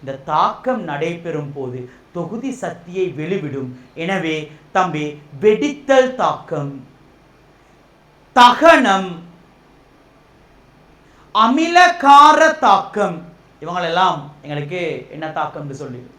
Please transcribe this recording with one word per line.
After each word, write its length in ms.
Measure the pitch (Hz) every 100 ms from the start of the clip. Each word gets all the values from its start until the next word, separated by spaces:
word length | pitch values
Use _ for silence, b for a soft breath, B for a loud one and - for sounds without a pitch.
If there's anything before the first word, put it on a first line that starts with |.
இந்த 140 | 131 135 -
தாக்கம் 500 | 151 196 220 254 240 175
நடைபெறும் 640 | 143 160 170 170 151 143 143
போது 240 | 127 123 123 b b 175
தொகுதி 340 | 170 226 269 262
சக்தியை 420 | 175 170 - 180 185 135
வெளிவிடும். 500 | 160 196 147 135 127 127 B - 170
எனவே 300 | 190 165 156 151 B _ 190
தம்பி, 280 | 185 151 151 147 - 139
வெடித்தல் 680 | 202 214 294 285 - 262 254 254
தாக்கம், 500 | 170 151 - 151 143 139 - _ _ _ _ _ _ _ _ _ _ _ _ _ _ -
தகனம், 720 | 240 247 320 311 233 190 185 170 - - _ _ _ _ _ _ _ _ _ _ _ _ _ _ _ _ b b b 214 226
அமிலகார 960 | 277 330 349 349 349 277 285 294 302 320 311 247
தாக்கம், 520 | 196 190 208 190 170 - - _ _
இவங்களெல்லாம் 560 | 156 175 170 165 185 170 143 -
எங்களுக்கு 400 | 147 147 147 180 170 135 - 147
என்ன 100 | 156 156
தாக்கம்னு 420 | 151 156 147 135
சொல்லிடும்? 300 | 139 123 123